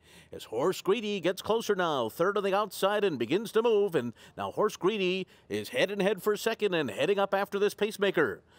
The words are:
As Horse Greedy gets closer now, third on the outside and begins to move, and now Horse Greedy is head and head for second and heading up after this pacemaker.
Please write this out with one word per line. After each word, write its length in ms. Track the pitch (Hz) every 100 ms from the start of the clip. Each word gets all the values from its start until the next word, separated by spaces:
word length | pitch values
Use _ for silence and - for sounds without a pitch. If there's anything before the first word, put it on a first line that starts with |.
| - - -
As 120 | 82 -
Horse 360 | 113 170 -
Greedy 400 | - 233 208 202
gets 200 | 165 196
closer 320 | - 226 214
now, 360 | 190 170 143 113
third 260 | - 185 208
on 80 |
the 100 | 196
outside 520 | 190 202 - 190 208 202
and 120 | 131
begins 360 | 117 185 220
to 80 | 220
move, 340 | 240 208 202 160
and 160 | 120 - - -
now 160 | 98
Horse 240 | 156 208 -
Greedy 500 | 180 220 180 185 180 - -
is 220 | 104 104
head 200 | 123 185
and 120 | 202
head 200 | 190 202
for 140 | 214 208
second 380 | - 170 208
and 180 | 170 131
heading 260 | 101 151 202
up 160 | 196
after 260 | 196 202 202
this 140 | 202
pacemaker. 680 | - 208 196 196 180 120 85 -